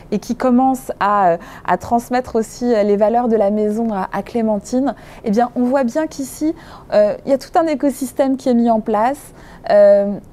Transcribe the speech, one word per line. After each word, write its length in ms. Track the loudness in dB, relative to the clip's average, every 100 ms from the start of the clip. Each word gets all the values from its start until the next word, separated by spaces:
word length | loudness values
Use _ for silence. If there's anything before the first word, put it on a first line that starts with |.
| -8
et 80 | -6
qui 160 | -6 -4
commence 560 | 0 2 2 0 -6 -4
à, 300 | -2 2 2
euh, 80 | 0 -4 -12 -4
à 120 | -4
transmettre 580 | -2 -4 -2 -4 -4 -4
aussi, 380 | -6 -4 -2
euh, 100 | 2
les 140 | 2 2
valeurs 320 | 2 2 2
de 80 | 2
la 120 | 2
maison 440 | 0 0 -2 -2
à, 160 | -4 -6
à 100 | -6
Clémentine, 720 | -6 -2 -2 -2 -2 -2 -2 -4 -12 -10
eh 80 | -2
bien, 200 | 0 0 0
on 80 |
voit 220 | 0 0 0
bien 220 | -2 -4
qu'ici, 460 | -6 -12 -6 -4 -4 -10 -20 -2
euh, 240 | 2 2 0 -2
il 60 |
y 20 |
a 40 | -2
tout 200 | 0 0
un 100 | 0
écosystème 680 | 0 -2 -2 -4 -2 -2 -2
qui 140 | 0
est 40 |
mis 160 | 2 2
en 120 | 0
place, 520 | 0 0 0 -4 -12 -20 -20 -12 2
euh, 480 | 6 8 6 2 -4 -8